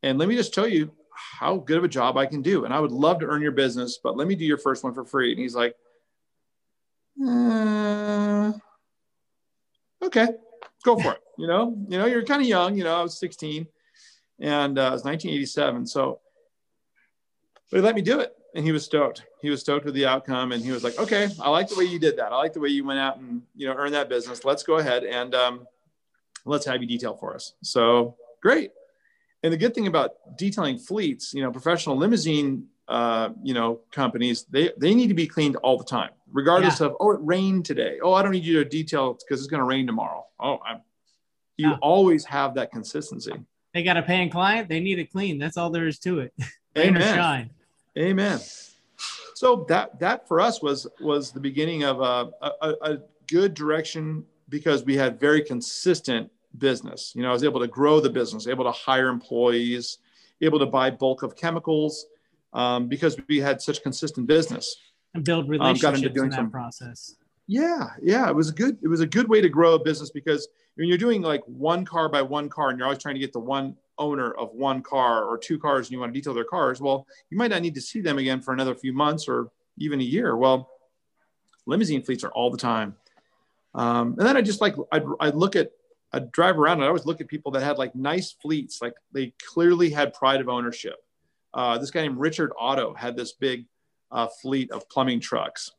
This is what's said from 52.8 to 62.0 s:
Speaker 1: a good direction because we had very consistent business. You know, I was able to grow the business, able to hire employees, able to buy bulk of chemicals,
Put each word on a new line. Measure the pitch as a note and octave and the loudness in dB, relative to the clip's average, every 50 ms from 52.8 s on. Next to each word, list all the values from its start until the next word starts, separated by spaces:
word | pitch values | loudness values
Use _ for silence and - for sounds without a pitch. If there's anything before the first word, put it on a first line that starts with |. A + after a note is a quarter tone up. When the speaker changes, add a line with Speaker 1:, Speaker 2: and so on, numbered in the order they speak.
| D#3 D#3 D3+ | -2 -4 -4
Speaker 1:
a | C#3 - - _ _ _ - | -4 -8 -16 _ _ _ 0
good | D3+ E3+ G3 G3+ D#3+ | 2 2 2 2 0
direction | D3 D3+ D3+ D3+ D#3+ D#3+ - - D#3+ D#3 D#3 D#3 D#3 D#3 _ _ _ _ - | -2 -2 -2 -2 -2 -2 -6 -8 -8 -6 -6 -6 -8 -10 _ _ _ _ -8
because | C3+ D3 D3 E3+ D3 C3+ A#2 | -8 -2 2 2 2 2 2
we | C3 C#3 | 0 2
had | C#3 C3+ C3 A#2 A2+ | 2 2 2 0 2
very | C#3 C#3+ D3+ D#3 | 2 4 4 4
consistent | D3 - C3 A#2+ A#2+ - - - - F3+ F3 D#3 - - B2+ A2+ A#2 - _ _ _ _ _ B2 | 2 -2 -6 -6 -6 -6 -8 -2 2 2 2 2 0 -4 -4 -4 -4 -6 _ _ _ _ _ 0
business. | B2+ C3+ B2+ A#2 - - - - - - - | 2 2 2 2 -4 -12 -14 -12 -14 -12 -8
You | A#2+ B2 | -4 -2
know, | B2+ | 0
I | B2 | 0
was | A#2+ C3+ | 2 2
able | D3+ B2 B2+ | 2 2 2
to | A#2+ A#2+ | -2 -2
grow | A#2 B2+ C#3+ C#3+ D3+ D#3 | 0 2 4 6 6 6
the | D#3 - | 6 4
business, | A#2+ C3 A#2+ A2+ - A2 G#2+ A#2+ | 0 0 -2 -2 -4 -8 -6 -6
able | C3 B2+ B2+ | -4 -2 -2
to | B2 | -2
hire | A#2 - - - C3 C3 C3 C3 | -2 -4 0 0 2 4 4 2
employees, | B2 A#2+ - - B2 A#2 A#2+ A#2+ A#2+ A#2+ A#2+ A#2+ B2 B2 A#2+ - - - _ _ _ _ _ _ _ _ | 0 -2 -6 -4 0 2 4 4 4 4 2 0 -2 -4 -6 -8 -12 -14 _ _ _ _ _ _ _ _
able | D#3 D#3 D3+ D#3 | 2 2 4 4
to | C#3+ | 2
buy | B2+ - C3 C3 C3 | 2 2 2 2 2
bulk | C3 - C3+ C3 C3 C3 - | 0 2 0 0 0 0 -4
of | B2 - | -10 -10
chemicals, | - - E3+ E3+ E3 D#3+ - D#3+ D#3 D3+ D3+ D3+ - | -4 -4 -4 -4 -2 -2 0 0 2 0 0 -4 -6